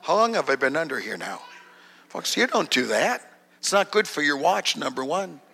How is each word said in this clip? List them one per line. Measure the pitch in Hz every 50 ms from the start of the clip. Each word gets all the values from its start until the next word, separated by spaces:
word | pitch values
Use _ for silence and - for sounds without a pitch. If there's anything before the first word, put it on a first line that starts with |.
| -
How | - 170
long | 208 226 233 226
have | 190 143 135
I | 139
been | 127 139 131 135
under | 156 165 151 - 117
here | 92 107 107
now? | 87 - 90 85 - - - - - - - - - - - - - -
Folks, | _ - 180 175 - -
you | - 226
don't | 254 - 226 185 -
do | - 131 123
that. | 110 110 107 156 208 247 240 - - - _ _ _ _ _
It's | - - 185
not | 202 190 190
good | - 208 196
for | - - -
your | 147 143 147
watch, | 139 143 170 190 208 - - -
number | 226 147 135 127 127 131
one. | 135 160 185 196 180 165 139 - _